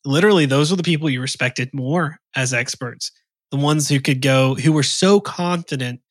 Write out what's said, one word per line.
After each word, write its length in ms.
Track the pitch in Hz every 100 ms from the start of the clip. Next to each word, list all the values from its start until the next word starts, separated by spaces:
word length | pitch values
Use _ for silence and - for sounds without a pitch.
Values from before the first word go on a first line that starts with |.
literally, 400 | 143 143 208 190
those 260 | 143 135 151
are 20 |
the 80 | 185
people 260 | 170 156 156
you 120 | 127
respected 520 | 131 - 127 - 156
more 440 | 139 127 175 151 - _
as 180 | - 123
experts. 580 | 123 123 - 123 - - _ _ _ _
The 60 | 139
ones 300 | 143 151 143
who 120 | 139
could 200 | 143 131
go, 340 | 135 131 131
who 180 | 135 156
were 100 | 151
so 360 | 131 - 190 202
confident 800 | - - 175 175 170 135 123 123 _